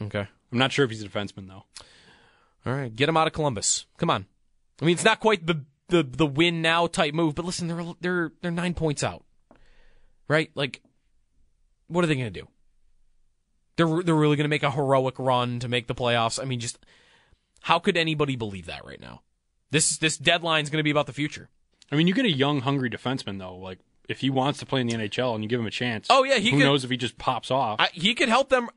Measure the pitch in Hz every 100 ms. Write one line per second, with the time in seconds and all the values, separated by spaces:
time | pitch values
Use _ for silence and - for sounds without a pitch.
0 | 104 104 101 _ _ 120 131 - 135 110
1 | 104 110 101 - 95 95 - - - -
2 | - - _ _ _ _ - 131 131 113
3 | 143 165 160 - 147 101 - - - _
4 | 170 123 92 _ _ _ _ _ 151 170
5 | 185 220 214 208 160 165 131 _ _ 170
6 | 143 127 156 139 170 170 165 165 170 -
7 | 160 151 165 151 170 180 170 170 170 170
8 | 180 180 165 - 175 170 180 170 160 143
9 | 123 82 - _ _ _ - - - -
10 | - _ _ 151 160 - 139 - _ _
11 | _ _ _ _ _ _ _ _ _ 170
12 | 170 143 120 82 - _ _ _ _ _
13 | _ _ _ _ _ _ _ - 165 160
14 | 175 156 151 147 147 151 147 139 139 135
15 | 131 - 131 123 123 120 123 123 117 123
16 | 123 120 113 - 131 127 117 - _ _
17 | _ _ _ _ _ _ - 170 208 170
18 | 160 151 147 131 110 98 85 73 - -
19 | 62 60 _ _ _ _ _ 147 151 156
20 | - - 143 170 170 160 151 156 151 147
21 | 147 143 147 - 90 _ _ _ _ 147
22 | 170 190 254 139 139 147 123 139 127 107
23 | 123 131 - 98 92 92 92 92 _ _
24 | _ 139 131 131 131 139 - 135 120 117
25 | 107 - 127 110 107 123 110 - 123 110
26 | - 262 269 262 208 - 139 143 127 127
27 | 117 - - 120 - 131 117 107 175 -
28 | 190 240 269 233 269 254 240